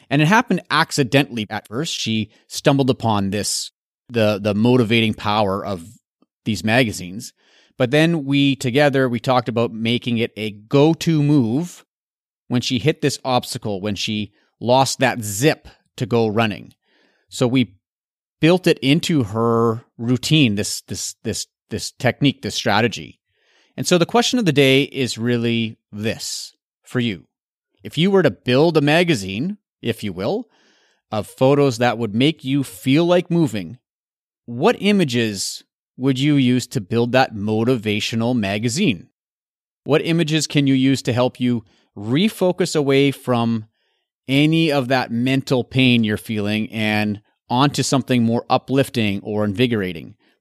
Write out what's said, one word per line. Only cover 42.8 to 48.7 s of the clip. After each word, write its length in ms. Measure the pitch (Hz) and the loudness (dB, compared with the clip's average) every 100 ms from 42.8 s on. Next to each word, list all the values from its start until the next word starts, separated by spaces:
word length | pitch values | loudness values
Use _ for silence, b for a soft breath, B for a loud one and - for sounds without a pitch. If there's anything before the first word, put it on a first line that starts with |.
| 139 139 143 | 2 2 2
from 560 | 135 - 120 117 113 110 _ _ _ _ _ - | 0 -2 -2 0 -2 -6 _ _ _ _ _ -2
any 460 | 135 156 165 165 | 2 4 2 2
of 160 | 143 123 | 0 0
that 240 | 131 - | -2 -2
mental 520 | 117 127 135 - 127 | -2 0 0 0 -2
pain 380 | 113 135 131 120 | 0 2 4 4
you're 140 | 107 104 | 2 -2
feeling 560 | - 107 104 107 110 | -4 -4 -2 -2 -4
and 480 | 110 107 107 104 104 - _ - | -4 -2 0 -2 -4 -10 _ -4
onto 340 | 123 147 139 | 0 0 0
something 420 | 131 139 - 127 | 0 -2 0 0
more 200 | 113 117 - | 2 0 0
uplifting 680 | 127 - | -2 2